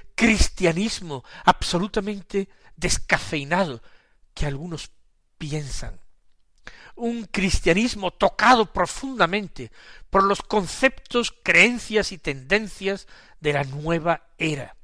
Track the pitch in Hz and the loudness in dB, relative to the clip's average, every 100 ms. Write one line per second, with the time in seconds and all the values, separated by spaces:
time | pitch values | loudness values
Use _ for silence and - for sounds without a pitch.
0 | - - 226 208 - - 175 165 220 - | -10 0 4 6 4 4 0 0 -2 -4
1 | 170 135 - - - - - 175 202 220 | -8 -10 -12 -2 2 2 2 -2 -2 -4
2 | 196 202 - 196 190 - - - 175 - | -6 -8 -6 -6 -6 -10 -20 -6 -2 -2
3 | - 160 - 156 139 180 175 117 - - | 0 -2 0 -6 0 0 0 -4 -14 -20
4 | _ _ _ - 147 139 175 165 - - | _ _ _ -4 -4 -4 -8 -10 -12 -20
5 | _ _ _ - 151 151 139 - 110 95 | _ _ _ -12 -6 -6 -4 -6 -6 -10
6 | - - _ _ _ _ - - - - | -16 -20 _ _ _ _ -20 -20 -20 -6
7 | 233 233 214 - 185 - 180 180 240 202 | -4 -4 -6 -2 2 2 4 4 2 -2
8 | 185 - 185 - 220 254 208 196 180 - | -6 2 2 4 4 6 4 0 -2 -4
9 | 269 247 170 202 196 - 113 - - - | -6 0 0 0 -6 -12 -16 -16 -20 -20
10 | - 196 196 196 - 220 175 - 262 - | -2 2 2 0 -2 -2 -2 0 0 0
11 | - 240 233 - - 175 214 240 - 214 | -4 -2 -2 -4 4 6 6 2 -2 -2
12 | 196 180 165 135 131 202 208 - 190 196 | -2 -4 -8 -6 0 -2 -2 -6 -6 -6
13 | - - - - 151 143 139 139 156 170 | -8 -20 -20 -6 -2 -2 -2 -6 -2 0
14 | 165 156 - - 160 143 98 - | 0 -2 -4 -6 -4 -4 -8 -16